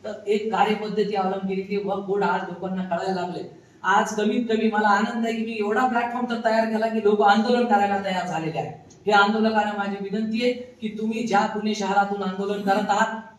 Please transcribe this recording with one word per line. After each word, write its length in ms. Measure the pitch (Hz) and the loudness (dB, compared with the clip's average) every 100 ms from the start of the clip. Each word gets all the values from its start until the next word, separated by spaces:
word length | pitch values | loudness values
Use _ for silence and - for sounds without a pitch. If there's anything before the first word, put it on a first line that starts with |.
तर 80 | 214 208 196 | -10 -10 -2
एक 260 | 214 220 | 0 0
कार्यपद्धती 600 | 190 214 208 214 214 196 | 2 2 2 -2 -2 0
अवलंबली 480 | 208 190 196 190 190 | 0 -2 -2 -2 -4
की 140 | 190 196 | -2 -4
वक्फ 300 | 190 196 190 | -2 -4 -2
बोर्ड 180 | 202 | 0
आज 160 | 196 190 180 | 2 0 -4
लोकांना 360 | 175 190 185 | -8 -6 -4
कळायला 360 | 185 - 196 180 | -4 -4 -2 -4
लागले. 400 | 175 151 - - - - | -4 -8 -10 -16 -20 -6
आज 320 | 185 202 196 | 2 2 2
कमीत 300 | 214 214 254 226 | 0 0 0 0
कमी 220 | 220 220 | 0 2
मला 180 | 208 214 | 2 4
आनंद 380 | 202 226 226 226 | 4 2 -2 -2
आहे 80 | |
की 100 | 226 | -2
मी 120 | 220 226 | -4 -4
एवढा 260 | 208 240 254 | 0 2 2
प्लॅटफॉर्म 400 | 233 247 240 233 | 0 -2 -4 -4
तर 100 | 226 | -2
तयार 200 | 226 220 | 2 2
केला 220 | 220 220 226 | 2 0 0
की 180 | 220 | 2
लोक 180 | 208 208 | 2 4
आंदोलन 420 | 208 214 240 240 | 6 4 4 2
करायला 340 | 214 202 202 196 | 4 2 2 0
तयार 220 | 190 185 180 | -2 -2 -2
झालेले 320 | 160 160 - | -4 -4 -6
आहे. 320 | 131 - - - 202 | -8 -12 -20 -6 2
हे 60 | |
आंदोलकांना 600 | 208 208 220 220 214 208 208 | 4 4 4 2 2 0 -2
माझी 180 | 202 196 | -4 -4
विनंती 440 | 196 214 220 226 | -4 -4 -2 0
आहे 80 | 247 | 0
की 460 | 247 - - 214 - | -2 -10 -10 -10 -6
तुम्ही 280 | 220 226 - | -4 -4 0
ज्या 140 | 202 | 2
पुणे 340 | 220 214 214 | 2 -2 -4
शहरातून 480 | 208 190 196 202 202 | -2 2 2 2 -2
आंदोलन 400 | 190 190 196 202 | -4 -4 -4 -2
करत 280 | - 220 202 | 0 0 2
आहात 300 | 202 220 220 - | 0 0 -4 -12